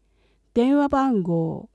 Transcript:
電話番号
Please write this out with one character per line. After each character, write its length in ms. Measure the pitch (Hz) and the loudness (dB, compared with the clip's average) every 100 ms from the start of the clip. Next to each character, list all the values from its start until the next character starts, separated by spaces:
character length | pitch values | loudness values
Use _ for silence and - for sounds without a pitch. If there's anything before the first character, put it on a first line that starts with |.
| _ _ _ _ _ 233 | _ _ _ _ _ 0
電 200 | 254 285 | 2 2
話 120 | 285 | 2
番 320 | 277 269 220 | 0 0 0
号 480 | 175 170 165 143 226 | 0 -2 -2 -6 -14